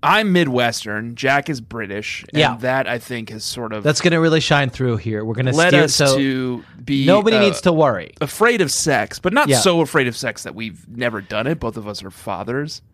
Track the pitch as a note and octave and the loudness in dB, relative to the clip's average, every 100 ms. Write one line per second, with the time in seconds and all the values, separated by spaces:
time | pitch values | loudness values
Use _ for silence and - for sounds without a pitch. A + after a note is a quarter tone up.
0 | D3 G3 G#3+ F3+ D#3+ B2 A#2+ A2+ G#2+ G#2 | 2 2 4 2 2 2 0 -2 -6 -6
1 | A#2 A#2+ C3+ C#3 C#3 C#3 A2+ A#2 G#2 G2+ | -6 -4 0 0 0 -8 -8 -10 -8 -6
2 | G#2+ - - D3 D3 A#2 B2 C3 C3 A#2+ | -8 -10 -6 0 0 0 -2 -2 -2 -4
3 | - B2 A2 A2+ - - A#2 A2 A2+ D3+ | -6 -10 -10 -12 -10 -8 -8 -4 0 2
4 | F3 E3 E3 D#3+ - D3 C3+ - B2+ A2+ | 2 4 4 2 2 2 2 0 -2 0
5 | - G#2+ A2 A2+ C3 C#3+ E3+ F3 D3+ - | -2 -6 -4 -2 0 2 4 6 4 4
6 | C#3+ C3+ C3+ C3 B2+ B2 - - A#2+ C#3 | 2 2 2 -2 -4 -6 -10 -18 -4 0
7 | C3+ G3 G#3 A3 G3+ F#3+ F#3 E3 D3 G2+ | 4 4 4 4 2 2 0 4 2 2
8 | E2 - D3 - A3+ A#3+ D#3+ - - C3 | -6 -8 -8 2 2 4 0 0 0 0
9 | G#2 - F#3 A3+ D4 C3 F#3 E3+ D3+ D#3 | 0 -4 -2 0 4 4 4 2 2 2
10 | B2+ A#2 B2 G#2+ - F2 A2+ E2+ - A#2 | 0 -2 -8 -8 -12 -10 -12 -12 -18 -6
11 | A#2+ A2 F#2+ G#2 A#2+ D#3+ A#2+ A2+ G#2 G2+ | -4 -4 -6 -4 -2 -4 -6 -8 -10 -12
12 | F#2+ - - F#2 F#2+ B2 D3+ - _ | -14 -16 -10 -8 -6 -6 -6 -12 _